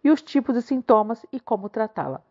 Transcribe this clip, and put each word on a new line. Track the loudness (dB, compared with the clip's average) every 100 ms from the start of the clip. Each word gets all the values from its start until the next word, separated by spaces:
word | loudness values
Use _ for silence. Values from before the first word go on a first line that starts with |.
e | 4
os | 2
tipos | 2 -2 0 -4
de |
sintomas | -2 -4 4 4 4 -6 -10
e | -14
como | -6 -6 -4
tratá-la. | -6 -6 -6 -8 -8 _